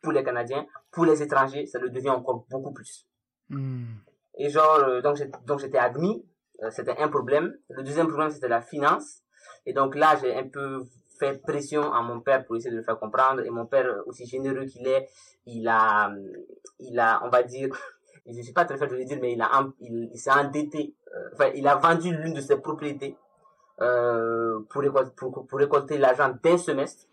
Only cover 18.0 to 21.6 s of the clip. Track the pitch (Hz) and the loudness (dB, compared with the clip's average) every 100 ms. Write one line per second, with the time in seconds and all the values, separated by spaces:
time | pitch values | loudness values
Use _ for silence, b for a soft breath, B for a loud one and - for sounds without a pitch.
18 | _ - - 120 120 139 170 135 139 127 | _ -20 -16 -14 -6 0 0 0 -4 -4
19 | 127 139 123 117 113 135 135 - - 117 | -6 -4 -4 -2 2 2 0 -6 -10 -8
20 | 113 117 - 135 139 143 151 151 151 - | -8 -8 2 2 2 -2 -4 -4 -8 -8
21 | - - - - 139 - | -16 -12 -12 2 2 4